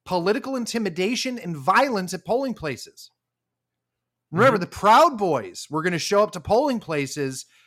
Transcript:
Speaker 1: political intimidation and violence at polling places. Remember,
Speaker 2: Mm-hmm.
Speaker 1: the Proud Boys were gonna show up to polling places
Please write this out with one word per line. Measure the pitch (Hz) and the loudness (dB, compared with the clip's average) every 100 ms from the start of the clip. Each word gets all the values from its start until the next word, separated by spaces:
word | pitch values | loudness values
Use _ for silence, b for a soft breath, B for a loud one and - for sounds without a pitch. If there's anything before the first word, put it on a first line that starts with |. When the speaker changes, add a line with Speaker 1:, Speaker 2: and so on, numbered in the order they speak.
Speaker 1:
political | - 185 175 233 269 262 | -4 -2 0 0 -2 -6
intimidation | 226 233 202 160 190 247 262 240 | -4 -4 -4 -2 -2 -2 -4 -6
and | 175 156 | -8 -4
violence | 135 202 277 214 180 | 2 2 2 0 -4
at | 180 | -8
polling | - 233 269 | -4 -2 -2
places. | - 156 120 - - - _ _ _ _ _ _ _ _ _ _ _ _ | -6 -6 -8 -12 -20 -20 _ _ _ _ _ _ _ _ _ _ _ _
Remember, | 160 262 214 | 2 4 4
Speaker 2:
Mm-hmm. | |
Speaker 1:
the | 175 | -2
Proud | - 196 233 339 240 | 0 6 8 6 4
Boys | 196 135 98 - - | 0 -2 -4 -12 -8
were | 151 | -4
gonna | 175 170 | -2 -2
show | - 202 | 0 2
up | 208 | 2
to | 180 | -2
polling | - 214 294 233 | 0 2 2 -2
places | - 151 135 147 135 131 - _ | -4 -4 -4 -4 -6 -8 -14 _